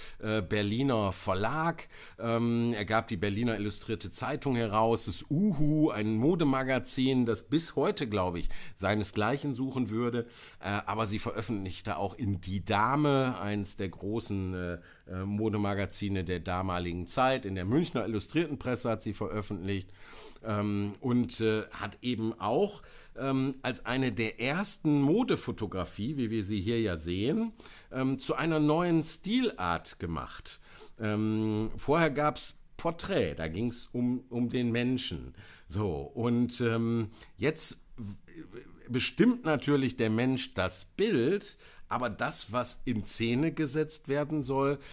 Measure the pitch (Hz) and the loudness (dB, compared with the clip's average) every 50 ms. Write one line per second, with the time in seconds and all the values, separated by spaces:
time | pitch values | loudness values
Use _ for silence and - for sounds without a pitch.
0 | - - - - - 110 107 110 92 - 107 104 104 104 107 120 139 139 123 110 | -14 -14 -12 -6 -2 0 0 0 0 0 0 0 2 2 2 2 2 4 4 4
1 | 104 95 90 - - 104 92 92 107 113 143 156 160 170 160 - - - - - | 2 0 0 -2 -2 -2 0 0 0 0 0 0 0 0 -2 -4 -8 -16 -16 -18
2 | - - - - - 117 117 117 120 117 117 117 117 117 117 107 104 87 110 113 | -18 -18 -12 -6 -2 0 2 2 4 4 4 2 2 2 0 0 0 2 2 2
3 | 117 - 113 85 101 101 98 107 120 120 113 101 104 104 101 - - - 110 101 | 2 0 -2 -2 0 0 0 2 0 0 0 0 -2 -4 -4 -6 -6 -4 -4 -4
4 | - 95 - - 127 120 147 135 - 143 127 117 117 107 101 107 113 117 117 110 | -6 -8 -8 -6 -4 -4 -4 -2 0 0 2 2 2 2 2 4 4 4 4 2
5 | - 107 90 - - - 135 160 208 214 165 - 151 147 156 156 151 156 - 107 | 0 -2 -6 -6 -4 -2 0 2 4 4 4 4 6 6 6 6 4 4 4 2
6 | 107 110 110 110 123 156 190 165 160 139 135 131 131 131 131 123 123 - - 135 | 0 2 2 4 4 4 4 4 4 4 2 2 2 2 0 0 0 -2 0 2
7 | 127 131 131 127 123 117 107 - - - - 170 165 - - 135 143 196 208 - | 2 4 4 4 4 4 2 0 0 0 0 0 0 0 0 2 2 2 2 0
8 | 151 110 104 98 92 92 87 85 - - - - - - - - 98 95 107 107 | -2 -2 0 0 2 0 0 0 0 0 0 0 -2 -6 -6 -2 0 2 2 2
9 | 101 - - 107 104 113 139 143 - 143 123 117 135 131 127 131 120 101 107 113 | 0 -2 0 0 2 2 0 0 -2 -2 -2 -2 -4 -2 0 -2 -2 0 0 0
10 | 123 120 117 117 117 - - - - - - - - 95 101 104 - - 104 107 | 0 0 0 -2 -2 -4 -8 -20 -20 -20 -16 -10 -4 -2 -2 -2 -2 -2 -2 0
11 | 113 98 104 104 - 117 - 107 104 - 113 101 98 92 90 - - 107 87 78 | 0 0 -2 -2 -2 -4 -4 -4 -2 -2 -2 -2 -2 -4 -6 -6 -6 -6 -4 -2
12 | 98 98 - - 120 98 98 87 - 92 95 98 - - 104 101 110 123 139 151 | -4 -4 -4 -4 -2 -2 -2 -2 -2 -4 -4 -2 0 2 2 4 4 4 4 4
13 | 147 147 139 135 131 127 117 90 98 101 104 104 101 - - - 101 90 80 - | 4 6 6 4 4 2 0 -2 -2 -2 -2 -2 -4 -4 -6 -6 -6 -6 -6 -6
14 | - 101 110 117 - - 101 98 95 92 92 90 90 87 87 82 - - - - | -6 -4 -4 -4 -4 -2 -2 -2 -2 -2 -2 -4 -4 -4 -4 -6 -10 -16 -20 -20
15 | - - 92 92 95 101 104 104 110 110 101 104 104 101 101 98 98 95 - - | -14 -10 -8 -6 -4 -2 -2 0 0 0 0 0 0 0 0 0 -2 -4 -4 -4
16 | 107 101 101 95 87 85 90 87 78 92 90 92 95 95 90 90 90 87 85 90 | -2 -2 0 0 -2 -2 -2 -4 -2 -2 -2 -2 -2 -2 -2 -2 -2 -2 -4 -4
17 | 87 - - 135 131 131 135 131 131 95 95 95 87 98 123 160 175 - - 123 | -6 -4 0 2 2 2 2 0 -2 -4 -4 -4 0 2 2 2 2 2 0 -2
18 | 101 101 110 101 - - - 156 170 147 143 - - 127 123 113 - 120 110 104 | -2 -2 -2 -4 -4 -2 0 0 0 0 -2 -6 -4 -2 -2 -2 0 -2 -2 -2
19 | - 110 98 - 107 80 - - - - 104 85 90 98 98 95 95 - - - | -2 -6 -6 -6 -6 -4 -4 -4 -4 -4 -6 -6 -4 -2 -4 -4 -4 -8 -14 -20
20 | - - - - - - - - - 110 104 104 104 104 101 101 101 101 104 - | -20 -18 -18 -18 -18 -18 -18 -12 -6 -4 -2 -2 0 0 0 -2 -2 -4 -4 -4
21 | - 123 120 123 117 - - - 110 110 110 107 101 - - - 98 101 - - | -2 2 2 2 2 0 0 0 2 2 2 2 -2 -4 -8 -8 -8 -8 -8 -6
22 | 117 123 120 107 110 113 - - 95 104 123 165 202 196 - - - - - - | -4 -4 -2 -2 -2 -2 -2 -2 -2 0 2 2 2 0 -2 -6 -18 -20 -20 -20
23 | - - - - 127 135 135 135 131 139 131 - - 123 120 - - - 123 135 | -20 -16 -10 -6 -4 -2 0 0 0 0 -2 -4 -4 -4 -4 -4 -4 -4 0 0
24 | 131 123 101 107 113 107 - - 117 135 151 180 208 - - - - 156 147 143 | 0 0 0 0 -2 -2 -2 -2 -2 -2 0 -2 -2 -4 -4 -2 0 2 4 4
25 | 139 143 175 233 254 - 170 - - - 107 - 107 95 - 95 85 - - - | 4 4 4 4 4 2 0 0 -2 -4 -4 -4 -4 -4 -4 -4 -6 -6 -6 -6
26 | 104 135 156 139 120 107 113 110 98 95 110 101 90 110 117 117 113 98 87 80 | -4 -4 -2 -2 -2 0 0 -2 -2 0 -2 -2 0 0 0 2 2 0 0 -2
27 | 76 85 87 95 104 131 185 220 226 226 - - - - - - - - - 131 | -2 -2 -2 0 0 0 2 0 0 -2 -6 -10 -18 -20 -20 -20 -16 -10 -4 -2
28 | 131 131 131 131 - - 147 127 147 165 160 156 151 147 151 165 180 175 165 160 | 0 0 0 -2 -2 -2 -2 0 2 2 4 4 6 6 6 4 4 4 4 4
29 | 156 - - - - 190 226 262 254 214 - - 90 87 - - - - - - | 2 0 -4 -8 -2 0 2 2 2 2 0 0 0 0 0 0 -2 -6 -10 -8
30 | - 85 82 71 60 - - - - - - - - - - - - - - - | -6 -4 -4 -4 -6 -6 -10 -14 -14 -14 -16 -16 -18 -20 -20 -20 -20 -18 -10 -4
31 | 110 107 107 107 110 107 110 110 110 110 107 107 110 - - 87 - 135 147 170 | -2 0 0 2 2 2 2 2 2 2 0 0 0 -2 -4 -4 0 2 2 4
32 | 165 156 131 143 147 151 143 - - - - - - - - - - 165 165 - | 4 2 2 2 0 0 0 -2 -6 -12 -12 -16 -20 -20 -10 -6 -4 -4 -4 -4
33 | - 196 196 147 104 78 69 - 80 80 80 98 123 123 - - - - - 123 | -4 -2 0 2 2 0 0 -2 -4 -4 -2 -2 -2 -2 -4 -6 -10 -8 -4 0
34 | 123 123 127 120 - - 120 120 123 113 120 123 123 120 113 120 120 127 131 123 | 0 0 0 0 -4 -4 -2 -2 0 0 0 0 2 2 2 2 2 0 0 -2
35 | - - 87 69 62 65 - - - - - - - - 85 101 107 95 78 69 | -2 -4 -6 -8 -8 -10 -14 -16 -20 -20 -20 -20 -14 -8 -4 -2 -2 0 -2 -2
36 | 69 - - - 113 120 120 120 123 120 - - 123 117 113 117 117 113 117 117 | -4 -6 -4 -2 0 2 4 4 2 2 0 0 0 2 2 2 2 0 0 0
37 | 110 - - - - - - - 107 151 160 - - - - - - - - - | -2 -4 -6 -14 -20 -18 -8 -2 0 0 0 0 -4 -8 -8 -10 -14 -16 -14 -12
38 | - 101 98 - - - - - - - - - - - - - - 120 120 127 | -10 -10 -10 -12 -16 -18 -18 -16 -16 -16 -16 -18 -18 -18 -20 -16 -8 -4 -2 0
39 | - - - - 202 247 240 240 - 160 151 135 - 143 147 135 135 123 - - | 0 2 6 6 8 8 6 4 2 2 2 2 4 4 4 4 4 2 2 2
40 | 113 110 110 113 123 131 131 127 - - - 98 92 92 - - - - - - | 2 4 4 4 4 2 2 0 -2 -2 -2 0 0 0 -2 -6 -14 -8 -2 0
41 | 196 233 190 123 113 147 196 202 - - - - - - - - - - - 120 | 2 4 4 4 4 4 2 0 -4 -8 -18 -20 -20 -20 -20 -18 -8 -4 -4 -2
42 | 123 117 95 - 120 143 - - - - 110 123 120 - - - - 131 113 104 | -2 -2 -2 -2 -4 -4 -4 -6 -8 -4 -2 -2 -2 -4 -6 -6 -4 -2 -2 -2
43 | 98 - - - 113 117 120 127 156 165 - - 156 131 127 156 156 151 - - | -2 -4 -2 0 2 2 4 4 2 2 0 0 -2 0 0 -2 -2 -2 -4 -8
44 | - 135 139 147 147 143 160 151 131 123 135 135 139 139 143 139 - - | -6 -2 0 0 0 0 -2 -2 0 0 2 2 4 2 2 0 -4 -12